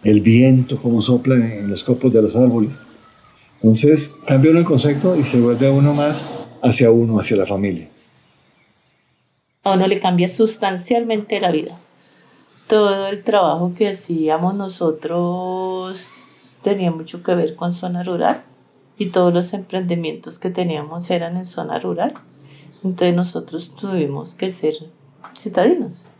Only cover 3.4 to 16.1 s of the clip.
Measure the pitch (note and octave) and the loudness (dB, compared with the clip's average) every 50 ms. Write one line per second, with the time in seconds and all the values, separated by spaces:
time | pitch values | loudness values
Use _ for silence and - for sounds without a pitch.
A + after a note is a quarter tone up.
3.4 | _ _ _ _ - A2 A2 A2 - D3 D#3 D3 C#3+ - - - - - C#3 C3+ | _ _ _ _ 2 4 4 6 6 4 4 4 2 -6 -12 -16 -4 0 2 4
4.4 | C3+ D#3 D#3+ E3+ E3+ E3 D#3+ C3 - D3 C#3+ C#3+ - F#3 F3+ E3 C#3 A#2+ - B2 | 6 6 6 4 4 4 2 2 2 2 0 2 0 0 0 0 0 0 2 2
5.4 | A#2 A#2+ A#2+ A#2 C3+ C3+ C3+ C#3 C#3 D3 D3 C#3+ D3 D3 D3+ D3 - - - - | 4 4 2 2 2 4 4 4 4 4 4 2 0 0 -2 -4 -6 -8 -10 -14
6.4 | - - - - - B2+ B2 B2 B2 A#2 A2+ A#2 A#2 A2+ A2+ G#2 F2+ - A#2 G2 | -14 -16 -16 -2 0 2 4 6 6 6 6 4 4 2 0 0 0 0 0 0
7.4 | F#2+ F#2 G2+ F#2+ G2+ G2+ F2+ D#2+ D#2+ - _ _ _ _ _ _ _ _ _ _ | 0 -2 -2 -4 -2 -4 -4 -6 -10 -14 _ _ _ _ _ _ _ _ _ _
8.4 | _ _ _ _ _ _ _ _ _ _ _ _ _ _ _ _ _ _ _ _ | _ _ _ _ _ _ _ _ _ _ _ _ _ _ _ _ _ _ _ _
9.4 | _ _ _ _ _ G3 F#3+ F#3 F#3 F#3+ G3 F#3+ - F#3 F3+ F3 F3 F3+ F3+ - | _ _ _ _ _ 0 2 2 2 2 0 0 0 0 2 2 0 0 2 2
10.4 | A3+ A3 A3 - - G3 F#3 F3+ F3+ - B3 A#3 A#3 A3+ A3+ G#3 G#3 - A3+ G3 | 2 2 2 -2 -4 -4 -4 -6 -4 -2 -2 0 0 -2 -4 -4 -4 -4 -6 -2
11.4 | G3 F3+ E3+ D#3 - - - - _ _ _ _ _ _ _ _ _ _ _ _ | -2 0 -2 -2 -4 -6 -14 -18 _ _ _ _ _ _ _ _ _ _ _ _
12.4 | _ _ _ _ _ _ A3 G#3+ G#3 G#3 G3+ G3 G3 G3 G3+ G3 - - G3+ G3+ | _ _ _ _ _ _ 2 2 2 2 0 -2 -4 -6 -6 -6 -4 0 2 2
13.4 | F#3 D#3+ D3+ E3+ F3 F3+ F3 - A3 G3+ G3+ - - - E3+ D#3+ D#3 D#3 D#3 D#3+ | 2 2 2 0 -2 -4 -2 -2 -2 -2 -2 -6 -8 -6 -4 -2 0 0 0 0
14.4 | E3+ F3+ G3 G3+ G3 F#3+ F#3 - F3+ E3 D#3 D#3 - D#3 E3+ F3 F3 F3 F3 F3+ | 0 -2 -2 -4 -8 -8 -8 -4 -2 -2 -2 -2 -6 -6 -4 -2 -2 -2 -4 -4
15.4 | F#3 F#3 F#3 F#3 F#3 F#3 F#3 F#3 F#3 F#3 F#3+ F#3 - - | -6 -6 -6 -6 -6 -6 -6 -8 -8 -10 -12 -14 -16 -18